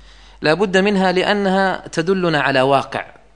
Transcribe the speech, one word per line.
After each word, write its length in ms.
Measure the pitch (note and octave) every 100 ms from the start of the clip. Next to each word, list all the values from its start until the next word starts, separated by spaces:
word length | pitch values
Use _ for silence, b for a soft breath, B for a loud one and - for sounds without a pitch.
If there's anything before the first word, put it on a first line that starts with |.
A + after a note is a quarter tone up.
| b b b b
لا 120 | D3+
بد 240 | E3+ F#3 F#3
منها 340 | G3+ G3 F#3
لأنها 760 | F3+ F3+ G#3 G3 F#3+ F#3+ - -
تدلنا 540 | E3 E3 F#3+ F3 D3+
على 200 | C3+ C3+
واقع. 440 | C3 C3+ - G#2+ - - _